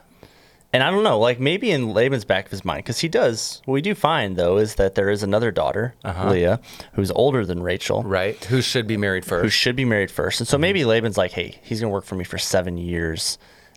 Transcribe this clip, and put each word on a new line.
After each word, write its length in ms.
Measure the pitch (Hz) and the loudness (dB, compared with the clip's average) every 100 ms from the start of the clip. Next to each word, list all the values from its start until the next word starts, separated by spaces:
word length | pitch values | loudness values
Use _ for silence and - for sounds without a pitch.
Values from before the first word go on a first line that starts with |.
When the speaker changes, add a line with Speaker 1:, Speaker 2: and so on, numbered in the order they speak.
| - _ - _ _ _ _ | -12 _ -20 _ _ _ _
Speaker 1:
And 80 | 127 | 2
I 80 | 139 | 2
don't 120 | 196 | 2
know, 140 | 214 113 | 4 4
like, 200 | 117 123 | 4 2
maybe 320 | 135 185 247 | 0 0 0
in 220 | 151 117 | 0 2
Laban's 320 | 101 127 135 | 2 2 2
back 220 | - 95 - | 0 -2 -2
of 40 | |
his 140 | - | -6
mind, 200 | 92 76 - | -4 -4 -4
'cause 140 | 120 | -4
he 80 | 165 | 0
does, 520 | 226 190 - - - - | 2 2 0 -6 -8 -2
what 80 | |
we 80 | 135 | -2
do 120 | 180 | 0
find, 420 | 208 147 160 104 90 | 0 0 0 0 0
though, 200 | 87 98 | 2 2
is 200 | 110 - | 2 0
that 180 | 98 | 0
there 160 | - 98 | 2 0
is 120 | 104 | 0
another 280 | 101 104 117 | 0 0 0
daughter, 440 | 87 71 95 123 - | 0 -2 -2 -4 -6
Speaker 2:
Uh-huh. 280 | 101 90 95 | -8 -4 0
Speaker 1:
Leah, 300 | 92 87 117 - - - | 2 2 0 -4 -20 -10
who's 160 | - 95 | -4 -2
older 340 | - 131 131 | 2 2 2
than 180 | 92 85 | -2 -4
Rachel. 400 | 87 95 - 98 | -2 -4 -2 -2
Speaker 2:
Right. 400 | 104 95 98 113 - | -2 -2 -2 -4 -2
Who 160 | 127 | -2
should 240 | 120 127 107 | 0 -2 -2
be 100 | 110 | -2
married 280 | 101 95 | 0 -2
Speaker 1:
Who 40 | - | -2
Speaker 2:
first. 260 | 87 104 - | 0 0 2
Speaker 1:
should 200 | 123 123 | 0 0
be 80 | |
married 260 | 127 107 95 | 0 0 0
first. 300 | - 90 - | -2 -2 -2
And 80 | 117 | 0
so 60 | 143 | 0
Speaker 2:
Mm-hmm. 60 | |
Speaker 1:
maybe 220 | 170 196 123 | 2 2 4
Laban's 320 | 113 113 101 | 4 2 0
like, 140 | 90 | -2
"Hey, 260 | - - - | -2 -8 -10
he's 180 | - 110 | -8 -4
gonna 120 | 113 | -2
work 120 | 98 - | -4 -4
for 80 | |
me 100 | 95 | -8
for 140 | 87 92 | -6 -6
seven 400 | - 95 90 87 | -2 0 0 -4
years. 580 | 87 85 82 80 - - - - - | -4 -2 -2 -2 -4 -8 -12 -20 -20